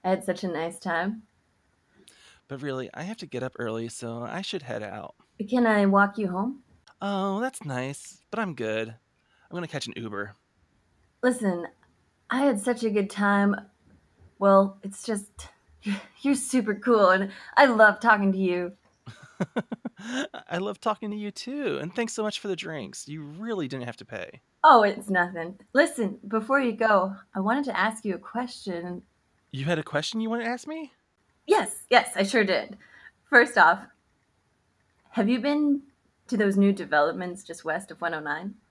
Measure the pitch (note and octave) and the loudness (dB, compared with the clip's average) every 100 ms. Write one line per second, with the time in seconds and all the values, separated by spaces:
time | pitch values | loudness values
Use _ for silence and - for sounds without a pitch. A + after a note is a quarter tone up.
0 | F#3 F#3 F#3 F3+ G3 D#3+ E3+ E3+ F#3+ E3 | 0 0 -2 -4 -4 -4 -6 -6 -4 -2
1 | F#3 A3+ - _ _ _ _ _ _ _ | -2 -6 -14 _ _ _ _ _ _ _
2 | - _ - _ _ C#3 C#3+ C3 B2 - | -20 _ -20 _ _ -10 -6 -6 -8 -10
3 | F3 A3 E3 A#2+ B2+ - A#2 A2+ A2+ - | -12 -12 -10 -8 -8 -6 -6 -4 -6 -8
4 | A#2 A#2 A#2+ D3 G3 F#3+ B2+ A2+ G#2 G#2 | -10 -8 -8 -8 -8 -8 -8 -8 -8 -12
5 | E2+ _ _ _ G#3 B3 A#3 G#3+ G3 G3 | -14 _ _ _ -2 2 4 4 6 6
6 | G3+ G#3+ G3 F3+ A3+ C#4 _ _ _ _ | 4 0 -4 -2 -4 -6 _ _ _ _
7 | G3+ G3 G3 G3 B3+ - D#3 B2+ C3 C#3 | -6 -2 -2 -2 -4 -8 -8 -6 -6 -10
8 | - - _ G#3+ G#3 C3 A2 A2 A2+ A2+ | -16 -20 _ -6 -6 -4 -4 -4 -6 -12
9 | _ _ _ _ _ E3+ E3 D3 A#2 - | _ _ _ _ _ -10 -8 -8 -10 -10
10 | A2+ G2+ G#2 G#2 _ _ _ _ _ _ | -8 -8 -10 -14 _ _ _ _ _ _
11 | _ _ B3+ B3 G#3 F3 E3 _ _ _ | _ _ -2 0 -2 -2 -8 _ _ _
12 | _ _ _ B3 C#4 G#3 B3 A#3 A3+ G#3 | _ _ _ 0 2 2 -2 -2 0 0
13 | G3+ - G3+ G3+ G3+ G3+ - _ _ _ | -2 0 2 4 4 2 -6 _ _ _
14 | _ _ - _ G3 G3 G3 G3 G3 - | _ _ -20 _ 6 8 6 -2 -14 -12
15 | - G#3 G#3 - - _ _ _ G#3 G3 | -6 -6 -6 -18 -20 _ _ _ -6 -6
16 | - _ C#4 C4+ - B3+ G#3 G3+ B3 A3+ | -8 _ 0 0 0 0 0 -2 2 6
17 | F#3+ F#3 G3 - - - C#4 A3 G#3+ G3+ | 6 6 0 -8 -2 6 6 8 6 6
18 | A#3 G#3 G3 F#3+ F#3 F3 F3 G3 _ _ | 4 6 4 2 0 0 -4 -10 _ _
19 | - - - _ - - - A3+ - - | -20 -20 -20 _ -6 -4 -8 -12 -14 -16
20 | G#3+ B3+ D4 - - E3+ G3+ G3 A3+ G#3 | -8 -6 -6 -10 -8 -6 -4 -4 -4 -4
21 | G#3 G#3 G#3 - - C#4+ C4+ C#3 D#3 - | -6 -8 -8 -10 -10 -6 -4 -4 -6 -6
22 | A#3 - G#3+ - G3+ F3+ - D#3 G2+ - | -6 -4 -4 -6 -6 -6 -6 -10 -10 -14
23 | - D#3 C#3+ D#3+ A3+ G#3 C#3 C3+ B2 - | -14 -14 -12 -12 -8 -6 -6 -6 -10 -12
24 | - G#2 F2+ - _ _ D#4 B3 G#3 G3 | -14 -12 -12 -16 _ _ 8 8 6 -2
25 | G3+ F#3 F3+ F3+ E3 - _ B3+ E4+ D4 | -2 0 0 -4 -10 -12 _ 2 2 0
26 | G3+ - G3+ A3 A3 C4+ B3+ A3 A3 G3+ | -4 -4 -4 -4 0 0 0 0 4 4
27 | F#3+ G3 _ G3 G3 C4 C#4 F3+ G#3 A3 | 2 -6 _ -4 0 0 -2 0 -2 -2
28 | G#3+ F3 - A#3 B3 - G3+ E3+ F3+ F3+ | -8 -8 -8 -8 -8 -10 -8 -8 -8 -12
29 | _ _ _ _ _ C3 C#3 D#3+ D3 C#3+ | _ _ _ _ _ -8 -2 -4 -2 -4
30 | D#3 A3+ A3 A#3 A#3 B3 - D#4+ D4+ _ | -4 -4 -4 -4 -4 -8 -8 -10 -12 _
31 | _ _ _ _ - G#4 F#3+ - - B3 | _ _ _ _ 0 0 0 -8 2 2
32 | - - G3 B3 G3 D#3 - - - - | 2 -2 0 2 2 0 -4 -16 -20 -20
33 | - _ _ C#4 - G3+ E3 F#3 - _ | -20 _ _ 6 6 6 6 6 -4 _
34 | _ _ _ _ _ _ _ _ _ _ | _ _ _ _ _ _ _ _ _ _
35 | _ - G3+ B3 C4+ D4 D4 C#4+ - _ | _ -2 0 2 0 0 2 0 -2 _
36 | _ _ - A3 G#3 G3 G3 G3 D#3+ D3+ | _ _ -6 0 2 6 4 4 2 2
37 | D3+ F3+ F3+ F#3 - E3 D#3+ D#3+ G3 D#3+ | 2 0 -8 -10 -14 -10 -4 -4 -6 -8
38 | E3+ D#3+ D3+ D3+ F#3+ - _ | -6 -4 -6 -6 -8 -12 _